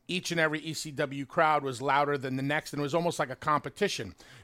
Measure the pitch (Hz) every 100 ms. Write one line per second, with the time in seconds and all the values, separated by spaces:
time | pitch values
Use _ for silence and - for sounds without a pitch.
0 | - 180 - 170 156 151 156 143 156 139
1 | 139 139 135 175 156 147 139 120 139 139
2 | 143 143 131 131 139 151 - 143 143 170
3 | 170 156 135 127 156 143 - - 202 -
4 | 98 - - -